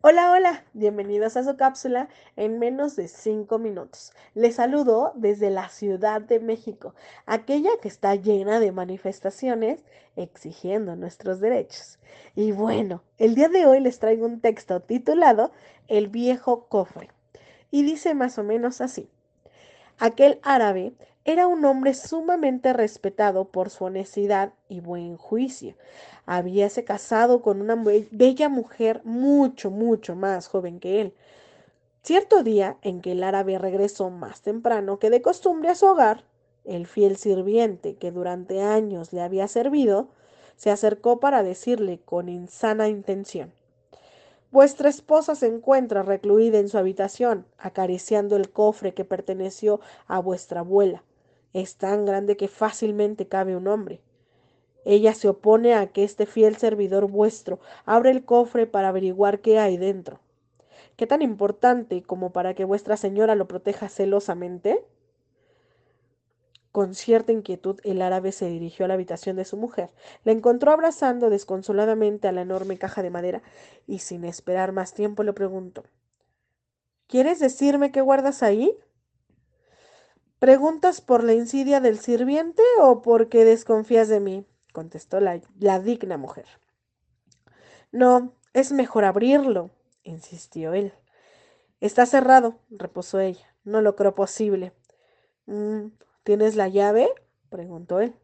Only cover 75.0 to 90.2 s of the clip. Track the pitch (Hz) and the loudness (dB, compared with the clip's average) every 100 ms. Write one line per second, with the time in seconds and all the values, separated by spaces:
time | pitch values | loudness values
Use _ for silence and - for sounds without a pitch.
75 | 208 208 214 202 196 190 185 - - _ | -6 -4 -6 -4 -6 -6 -14 -18 -20 _
76 | _ _ _ _ _ _ _ _ _ _ | _ _ _ _ _ _ _ _ _ _
77 | _ 254 277 339 277 262 285 285 277 269 | _ 0 2 2 -2 0 0 2 0 0
78 | 262 269 269 277 226 208 302 - _ _ | 2 2 0 -2 0 2 0 -2 _ _
79 | _ _ _ _ _ _ _ _ _ _ | _ _ _ _ _ _ _ _ _ _
80 | _ _ _ _ 262 269 294 320 359 359 | _ _ _ _ 6 6 6 2 0 0
81 | - 240 233 226 240 269 269 285 254 214 | 0 2 4 0 0 -4 0 2 2 0
82 | - 240 254 294 330 339 480 466 277 240 | -2 -2 0 -2 -2 4 4 8 6 6
83 | 233 226 226 233 226 226 - 220 220 233 | 4 4 4 6 6 6 2 -2 2 2
84 | 220 214 196 190 202 _ _ - 165 156 | 4 0 -2 -8 -14 _ _ -16 -16 -18
85 | - 190 196 175 _ 190 202 190 196 240 | -8 -2 -2 -2 _ _ 0 0 -2 -6
86 | 190 160 135 - - _ _ _ _ _ | -6 -10 -10 -18 -20 _ _ _ _ _
87 | _ _ _ _ _ _ _ - _ 240 | _ _ _ _ _ _ _ -20 _ 4
88 | 254 247 254 _ _ 254 269 277 247 226 | 6 6 2 _ _ -2 0 0 0 2
89 | 202 196 240 285 269 196 175 _ _ _ | 2 2 4 4 2 -2 -6 _ _ _
90 | - 165 | -20 -20